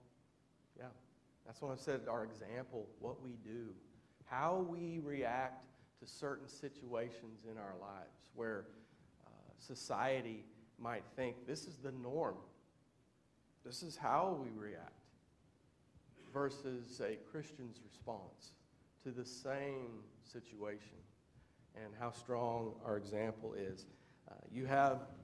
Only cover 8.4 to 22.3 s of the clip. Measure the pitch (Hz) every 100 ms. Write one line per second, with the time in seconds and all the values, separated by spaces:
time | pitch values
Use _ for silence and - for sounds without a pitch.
8.4 | 113 104 95 - - - - - - -
9.4 | - - - 123 - 120 131 131 117 110
10.4 | - - - - 117 110 - - 127 120
11.4 | - 151 185 139 135 127 123 151 131 92
12.4 | - - - - - - - _ _ -
13.4 | - - 123 123 170 - 117 143 190 156
14.4 | 123 110 104 85 85 - - - - -
15.4 | - - - - - - - - - 139
16.4 | 139 139 139 123 123 - 107 107 - 156
17.4 | 147 - 123 110 107 - - 107 90 -
18.4 | - - - - - - 135 123 123 -
19.4 | 135 139 139 135 120 110 107 - - 120
20.4 | - 107 104 104 - - - - - -
21.4 | - - - - 107 110 120 117 -